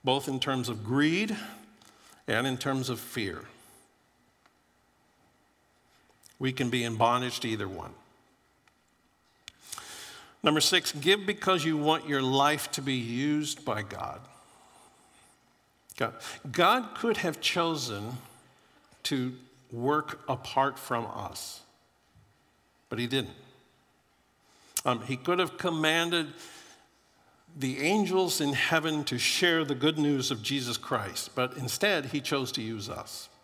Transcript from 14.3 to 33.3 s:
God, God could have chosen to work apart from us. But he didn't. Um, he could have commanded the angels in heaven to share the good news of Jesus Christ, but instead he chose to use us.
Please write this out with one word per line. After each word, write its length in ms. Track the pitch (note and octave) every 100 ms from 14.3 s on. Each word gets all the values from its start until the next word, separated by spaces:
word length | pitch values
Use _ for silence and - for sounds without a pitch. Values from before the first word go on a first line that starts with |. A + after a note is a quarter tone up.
| - - - - - - _ _ _ _ _ _ _ _ _ _ -
God, 180 | A2+ - - - D3
God 440 | B2+ F3+ B3 A3 -
could 200 | A#3 G#3
have 240 | F3+ D3
chosen 800 | - F3+ E3 D#3 B2+ G2+ G#2+ B2 - - - _ _ _ _ -
to 320 | - C#3 B2+ B2+ - - _
work 500 | A#2 B2+ D3+ D3 - -
apart 500 | B2+ - - C#3 C3+
from 280 | - A#2+ A2
us. 480 | G#2 F#2+ F#2 - - - _ _ _ _ _ _ _ _ _ _ _ _
But 100 | A2+
he 80 | A#2+
didn't. 280 | C3+ G#2 - - - _ _ _ _ _ _ _ _ _ _ - - -
Um, 160 | A#2+
he 160 | A2+ C3
could 220 | F3 F3+
have 180 | F3+ -
commanded 680 | F#3 D#3+ D#3 E3 E3+ E3+ D3+ - - - - - _ _ _ _ _ _ _ D#3+
the 220 | C3 C#3+
angels 600 | D3+ G#3+ F#3 F#3 F3+ -
in 120 | D3
heaven 500 | C3+ - E3 D#3+ D3+ C#3+
to 120 | B2
share 480 | - - F3 E3 D3
the 100 | C3+
good 220 | D3 D#3
news 340 | D3 C#3 B2
of 100 | A#2
Jesus 360 | G#2 C#3 B2 A#2
Christ, 540 | - B2 G2+ - - -
but 220 | B2+ D3
instead 480 | B2+ - G3+ F3+ C3+
he 160 | C#3+
chose 300 | C3+ C#3+ B2+
to 80 | -
use 280 | A2 A2+ G#2
us. 380 | - - - -